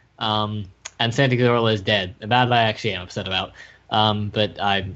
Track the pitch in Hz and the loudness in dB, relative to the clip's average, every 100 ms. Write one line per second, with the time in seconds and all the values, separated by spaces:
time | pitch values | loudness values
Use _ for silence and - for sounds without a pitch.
0 | _ - 113 107 107 107 92 - - - | _ -8 -2 -2 -2 -6 -10 -16 -12 -4
1 | 117 117 135 123 123 120 113 107 92 104 | 0 2 2 4 4 4 2 0 0 0
2 | 92 - 107 123 123 120 110 104 113 92 | -2 -8 0 2 4 4 2 0 -4 -6
3 | 90 - 95 95 95 - - - - 110 | -8 -8 -6 -4 -6 -12 -20 -20 -4 2
4 | 107 104 104 110 104 - 101 98 95 | 2 0 -2 -2 -2 -2 -2 -2 -4